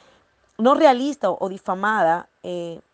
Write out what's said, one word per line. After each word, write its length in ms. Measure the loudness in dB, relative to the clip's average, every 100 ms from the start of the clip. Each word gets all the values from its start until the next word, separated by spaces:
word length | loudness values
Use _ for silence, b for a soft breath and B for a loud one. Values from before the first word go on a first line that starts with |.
| b b b _ _ -2
no 180 | 2
realista 560 | 4 4 4 0 -4 -4
o, 140 | -4
o 40 | -6
difamada, 800 | -8 -8 -4 -2 0 0 0 -4 _
eh, 360 | -10 -8 -10 -12 -14